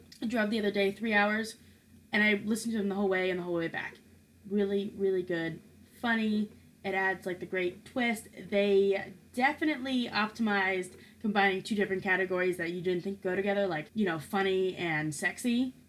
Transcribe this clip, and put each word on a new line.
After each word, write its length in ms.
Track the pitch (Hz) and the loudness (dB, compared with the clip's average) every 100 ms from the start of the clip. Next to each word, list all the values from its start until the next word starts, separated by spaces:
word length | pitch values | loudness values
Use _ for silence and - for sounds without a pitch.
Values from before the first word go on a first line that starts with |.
| - - | -16 -8
I 60 | 233 | -2
drove 240 | 233 208 | 0 2
the 80 | 220 | 2
other 120 | 208 | 2
day, 200 | 202 196 | 2 0
three 220 | 196 226 | 0 2
hours, 420 | 208 208 214 220 - - - - - - | 4 4 2 -4 -10 -20 -20 -20 -20 -2
and 100 | 214 | 2
I 180 | 214 202 208 | 4 4 0
listened 260 | 220 226 | -2 -2
to 40 | 220 | 0
them 100 | 196 | 0
the 60 | 196 | 2
whole 140 | 202 | 2
way 200 | 185 185 | 2 2
and 80 | 180 | 0
the 40 | |
whole 120 | 180 170 | -2 -2
way 120 | 165 | -2
back. 280 | - - - - - _ - 208 | -4 -8 -12 -20 -20 _ -20 -2
Really, 440 | 202 196 202 196 - | 0 2 0 -2 -2
really 260 | 196 185 | 0 0
good. 360 | 180 170 165 160 - - - - | 0 -2 -2 -6 -14 -20 -20 -6
Funny. 480 | 240 226 220 214 208 - - - 196 | -2 0 2 0 -2 -6 -20 -10 -4
It 80 | |
adds, 320 | 190 190 185 190 | 0 2 0 -4
like, 160 | 180 | -8
the 40 | 175 | -6
great 380 | 185 180 - | -2 -4 -6
twist. 460 | - 262 240 220 - - 185 | -8 -2 0 -2 -6 -16 -2
They 600 | 202 202 196 196 190 - - - | 2 4 4 4 2 -2 -14 -10
definitely 720 | - 262 294 311 277 262 254 240 | 0 0 2 -2 -2 -2 -2 0
optimized 840 | - 214 - 220 202 190 185 180 - - - | 0 -2 0 0 2 2 0 -4 -10 -20 -6
combining 440 | 220 202 196 190 | -2 2 2 2
two 120 | 190 208 | -2 0
different 260 | 185 190 | 0 0
categories 520 | 196 185 185 185 185 175 | 0 0 2 0 0 0
that 140 | 170 | -4
you 80 | 180 | -4
didn't 240 | 175 180 | -2 -2
think 180 | 190 196 | -2 -4
go 140 | 185 185 | -4 -2
together, 320 | 196 202 196 | 0 0 0
like, 200 | 156 156 | -2 -4
you 120 | 220 196 | -2 0
know, 140 | 160 | -2
funny 540 | 143 196 196 190 185 175 | -2 0 2 2 0 -2
and 360 | 170 156 156 | -2 -2 -2
sexy. 600 | 147 180 - 247 240 262 - | -2 -4 -2 0 0 0 -6